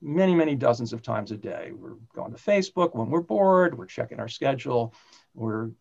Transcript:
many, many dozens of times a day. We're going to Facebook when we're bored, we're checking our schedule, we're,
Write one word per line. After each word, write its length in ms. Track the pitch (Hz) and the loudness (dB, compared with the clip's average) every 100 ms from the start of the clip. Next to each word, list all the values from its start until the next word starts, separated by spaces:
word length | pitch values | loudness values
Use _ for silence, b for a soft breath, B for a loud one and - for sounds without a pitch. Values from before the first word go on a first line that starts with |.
many, 320 | 147 165 190 | -4 2 4
many 200 | 170 156 | 4 4
dozens 380 | 139 123 117 110 | 2 2 0 -2
of 80 | 113 | -8
times 280 | 120 107 104 | -6 -6 -6
a 60 | 104 | -10
day. 340 | - - 90 | -10 -10 -12
We're 240 | - - 101 113 | -16 -16 -20 -16
going 200 | - - | -14 -12
to 60 | 120 | -8
Facebook 560 | - 202 190 180 175 | 0 2 2 0 0
when 140 | 113 117 | 0 -2
we're 120 | 165 | -2
bored, 580 | 170 208 190 185 175 120 | 0 2 6 6 4 0
we're 80 | 92 | -12
checking 340 | - - - | -8 -8 -6
our 80 | 110 | -10
schedule, 640 | - 139 127 135 120 113 b b b b | -2 0 0 0 0 0 b b b b
we're, 360 | - 113 107 113 - | -8 -4 -4 -6 -10